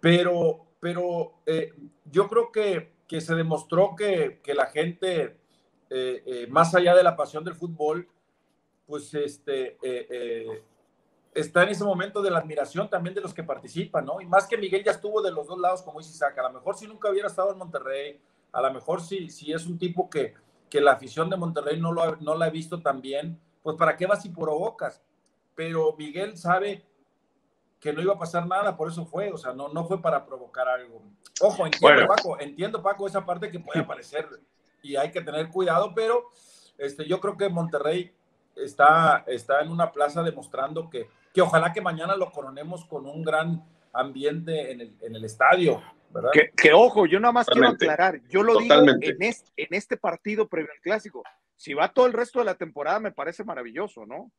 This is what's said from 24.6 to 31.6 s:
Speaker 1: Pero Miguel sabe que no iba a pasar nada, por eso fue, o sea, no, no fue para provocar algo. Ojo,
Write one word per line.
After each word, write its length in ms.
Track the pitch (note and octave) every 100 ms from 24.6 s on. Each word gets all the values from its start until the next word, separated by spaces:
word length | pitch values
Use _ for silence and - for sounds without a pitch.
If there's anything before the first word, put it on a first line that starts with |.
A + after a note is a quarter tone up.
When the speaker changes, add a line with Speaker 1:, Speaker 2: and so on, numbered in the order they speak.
| G#3 A3 D3 - _ _ _ _ _ -
Speaker 1:
Pero 400 | E3 E3 D#3 D3+
Miguel 380 | D3+ D#3 G#3 F#3
sabe 500 | E3+ F#3 G3+ F#3+ _ _ _ _ _ _ _ _ _ _
que 120 | D3+
no 80 | D3
iba 140 | F3+
a 40 | G3
pasar 280 | E3 F3 E3+
nada, 300 | F#3+ G3+ E3+
por 120 | D#3+
eso 160 | E3+
fue, 280 | E3 E3 G3+
o 40 | E3+
sea, 160 | B2+
no, 160 | B2+ C#3+
no 160 | D#3 E3+
fue 140 | F#3+
para 240 | E3 C#3
provocar 440 | - C3 B2 B2+ B2+
algo. 340 | B2+ B2 A2+ G#2+ _ - -
Ojo, 260 | G3 G3